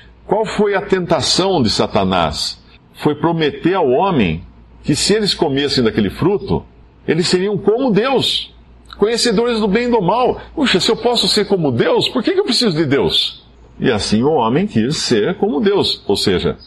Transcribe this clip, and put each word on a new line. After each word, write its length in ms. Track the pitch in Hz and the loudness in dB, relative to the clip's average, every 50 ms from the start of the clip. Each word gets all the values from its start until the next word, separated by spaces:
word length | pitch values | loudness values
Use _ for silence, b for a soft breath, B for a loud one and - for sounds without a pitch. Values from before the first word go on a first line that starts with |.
| B B B B - | B B B B -6
qual 200 | - 180 214 220 | -2 -2 -2 -2
foi 300 | 170 - - 208 202 196 | -2 -2 0 0 0 0
a 60 | 185 | -2
tentação 800 | 196 - 196 185 175 156 170 143 113 - - - 180 196 185 156 | -2 0 -2 0 0 0 0 0 0 0 0 0 0 2 2 2
de 80 | 117 101 | 0 0
Satanás? 920 | - - 113 - - 107 98 95 95 87 82 76 73 - - - - - b b b b b - - | 0 -2 -2 0 0 0 0 2 2 2 0 0 -2 -4 -8 -8 -10 -12 b b b b b -20 -8
Foi 220 | - - 151 147 | -4 -2 -2 0
prometer 580 | 139 156 165 165 165 156 139 - - - 170 190 | 0 0 -2 0 0 -2 -2 -2 -2 0 0 0
ao 160 | 190 160 127 | 2 2 2
homem 540 | 120 156 185 196 175 135 101 82 78 82 - - - - - - - - | 2 2 2 0 2 0 0 0 -2 -4 -8 -14 -20 -20 -20 -20 -20 -8
que 140 | - - 151 | -4 -2 -2
se 180 | - - - 202 | 0 0 0 0
eles 200 | 220 208 185 - | 2 0 -2 -2
comessem 500 | - 175 147 135 139 147 135 - 135 120 | 0 0 0 0 0 -2 0 0 0 0
daquele 260 | 107 - 120 104 92 | 2 2 0 0 -2
fruto, 540 | - - 135 180 208 - - - 85 - - - - - - - - - - | -2 -2 0 0 0 0 -2 -2 -4 -4 -4 -8 -20 -20 -20 -20 -20 -8 -4
eles 220 | - 147 165 175 | -2 0 0 0
seriam 300 | - 185 180 185 208 208 | 0 0 0 0 0 -2
como 340 | 175 - 202 214 247 269 254 | -2 0 0 0 2 2 2
Deus, 600 | 190 202 233 277 269 202 - - - - - - - - - - - - - - - | 2 2 2 2 0 0 0 -2 -4 -6 -8 -12 -18 -20 -20 -20 -20 -20 -20 -14 -4
conhecedores 640 | - 202 220 240 220 226 240 196 220 233 247 233 214 | -2 0 0 0 0 0 0 2 2 2 0 0 0
do 80 | 214 | 0
bem 200 | 196 185 233 247 | 0 0 0 0
e 40 | 240 | 2
do 100 | 233 220 | 0 2
mal. 380 | 175 170 214 247 254 190 - B B B B | 2 2 0 2 0 0 -2 B B B B
"Puxa, 240 | - 262 - - 175 | -2 0 2 2 2
se 100 | - - | 2 0
eu 60 | 226 | 0
posso 320 | - - 240 240 220 202 | 0 0 0 0 0 0
ser 160 | 180 - 214 196 - | 0 0 0 0 0
como 200 | 202 180 156 139 | 0 0 0 0
Deus, 380 | 117 120 233 - 247 220 - | 0 2 2 2 2 2 0
por 160 | - - 262 - | 0 -2 -2 -2
que 80 | 311 | 0
que 80 | 392 370 | 0 0
eu 60 | 415 | 0
preciso 320 | 294 226 - 247 208 151 | 0 0 0 0 0 0
de 80 | 151 170 | 0 0
Deus?" 600 | 131 - 311 131 78 - - - - - - - - - - - - - | 2 2 2 2 2 0 0 -2 -4 -8 -14 -20 -20 -20 -20 -20 -20 -8
E 140 | - - 131 | -4 0 0
assim 320 | 113 101 - - 104 110 127 | 0 0 -2 0 0 2 2
o 80 | 147 | 2
homem 340 | 160 139 120 - 127 160 202 | 2 2 2 2 0 0 0
quis 300 | 214 - 113 107 131 156 | 0 0 0 0 0 -2
ser 400 | - - - 123 104 107 156 190 | -2 -2 0 2 2 2 0 -2
como 240 | - - 208 277 285 | -2 -2 -2 0 0
Deus, 420 | 220 190 202 175 123 - - - - | 0 2 2 2 0 -2 -4 -4 -4
ou 80 | - 101 | -2 -2
seja, 400 | - - 107 90 82 - 76 64 - - | 0 0 0 0 0 0 -2 -4 -6 -10